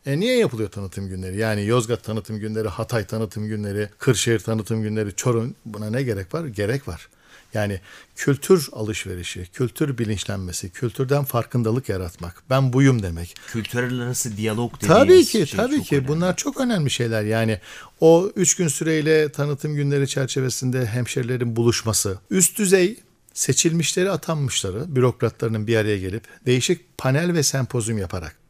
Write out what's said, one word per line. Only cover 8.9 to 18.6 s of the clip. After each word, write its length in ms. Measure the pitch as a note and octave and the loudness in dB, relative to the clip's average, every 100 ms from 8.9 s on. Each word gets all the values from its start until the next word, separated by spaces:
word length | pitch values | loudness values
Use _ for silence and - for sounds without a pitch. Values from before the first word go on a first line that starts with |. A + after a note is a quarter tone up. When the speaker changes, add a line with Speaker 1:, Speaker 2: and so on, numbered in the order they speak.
| G2 F#2+ F2+ F2 F2 F2 | -6 -6 -8 -10 -10 -12
Speaker 1:
kültür 440 | - B2+ - D3+ B2 | -4 -4 -2 -4 -2
bilinçlenmesi, 720 | A2 G#2 - G2 F#2 E2+ G2 | -4 -4 -4 -6 -6 -8 -10
kültürden 540 | - A#2+ - B2+ C#3+ | -6 -6 -4 -2 0
farkındalık 680 | C#3+ A#2+ - B2 A2 A#2+ - | 0 -4 -2 -2 0 -2 -2
yaratmak, 540 | G2 F2+ - F2 - - | -4 -6 -10 -14 -14 -2
"Ben 240 | C3 C3+ | 2 4
buyum." 300 | B2 C#3 B2 | 6 6 4
demek. 320 | F#2 E2 F2 - - | 0 -4 -8 -14 -8
Speaker 2:
Kültürel 520 | A2+ G#2 A#2+ B2 B2+ | -6 -4 -4 -2 -4
arası 380 | A#2+ B2 B2 G#2 | -4 -4 -6 -2
diyalog 420 | A2 G#2+ A#2+ - | -2 0 -4 -2
Speaker 1:
Tabii 280 | G3+ G3+ D4 | 4 6 10
Speaker 2:
dediğimiz 240 | F#4 B3+ | 10 8
Speaker 1:
ki, 160 | A3 D3+ | 2 0
Speaker 2:
şey 100 | - | 0
Speaker 1:
tabii 200 | B3 D4 | 0 0
Speaker 2:
çok 80 | |
Speaker 1:
ki. 100 | F3 | 2
Speaker 2:
önemli. 120 | C#3+ B2+ | 0 2
Speaker 1:
Bunlar 280 | D#3 F3+ | 0 0
çok 240 | F3 D4 C#4 | 0 -4 -2
önemli 280 | B3 G#3 C#3 | 0 2 0
şeyler. 340 | - A#2+ A2 | 0 0 0
Yani, 360 | G#2+ A2 A2+ G#2 - - - _ | 0 2 2 -2 -6 -20 -20 _
o 320 | D#3+ E3 G3+ | 6 6 4
üç 200 | - F3 | 0 0
gün 120 | - | 0